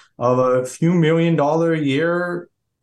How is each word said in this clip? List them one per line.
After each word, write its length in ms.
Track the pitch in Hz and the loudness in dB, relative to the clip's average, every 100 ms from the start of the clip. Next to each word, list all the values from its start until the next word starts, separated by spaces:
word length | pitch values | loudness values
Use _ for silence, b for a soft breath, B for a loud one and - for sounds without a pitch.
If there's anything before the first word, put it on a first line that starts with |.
| B - | B -4
of 180 | 123 127 | 0 2
a 280 | 127 127 127 | 2 0 -2
few 280 | - 165 | -2 0
million 420 | 180 156 165 170 156 | 2 2 2 2 0
dollar 380 | 143 160 165 | 0 0 0
a 60 | 156 | 0
year 720 | 139 139 165 175 175 175 - _ _ _ | -2 -2 -2 -2 -4 -8 -12 _ _ _